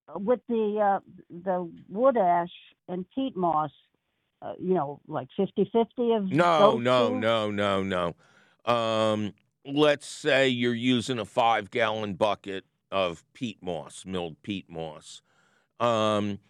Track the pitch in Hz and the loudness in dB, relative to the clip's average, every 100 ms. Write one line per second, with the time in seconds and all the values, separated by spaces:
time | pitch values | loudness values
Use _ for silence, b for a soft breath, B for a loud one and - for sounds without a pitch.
0 | - 156 202 247 - 226 214 214 202 196 | -16 -8 0 -2 0 0 0 2 2 2
1 | - 180 - 170 185 180 175 - - 190 | -4 -20 -20 -10 -4 -4 -4 -12 -12 2
2 | 262 240 180 175 175 - - _ - 180 | 2 4 2 2 0 -8 -20 _ -12 -10
3 | 185 - 269 - 175 156 151 - _ _ | -8 -6 -6 -2 0 0 -2 -8 _ _
4 | _ _ _ _ - - 180 180 143 143 | _ _ _ _ -14 -8 -2 0 -2 -8
5 | - 151 131 - 190 - 185 233 226 - | -10 -10 -8 -4 -4 0 0 0 0 -2
6 | 240 226 190 165 175 160 202 123 120 127 | 0 0 0 2 4 6 6 4 2 2
7 | 120 104 110 113 107 101 101 98 98 92 | 2 0 0 0 0 0 0 0 0 -2
8 | 87 - _ _ _ _ - 120 113 110 | -2 -6 _ _ _ _ -2 0 0 0
9 | 110 107 104 - _ _ - 139 151 147 | 0 0 -4 -10 _ _ -6 2 2 2
10 | - - 147 135 135 123 120 117 123 123 | -4 -6 0 2 2 2 -2 0 0 0
11 | 110 123 98 - 120 110 101 120 110 110 | 0 -6 -4 0 2 2 -2 -2 0 0
12 | 107 87 107 95 98 95 - _ _ 95 | -6 -2 0 0 -6 -12 -12 _ _ -2
13 | 92 82 _ - 127 - 90 82 73 - | -2 -4 _ -12 -12 -10 -8 -8 -10 -18
14 | 90 95 87 76 - 98 - 82 80 78 | -10 -8 -8 -12 -10 -10 -10 -12 -12 -12
15 | - - _ _ _ _ _ _ 117 113 | -20 -20 _ _ _ _ _ _ 0 2
16 | 107 107 104 101 _ | 2 0 -2 -6 _